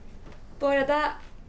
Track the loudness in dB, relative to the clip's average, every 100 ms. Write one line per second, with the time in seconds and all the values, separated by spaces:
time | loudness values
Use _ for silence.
0 | -12 -14 -14 -14 -14 0 4 4 6 4
1 | 2 -2 -10 -14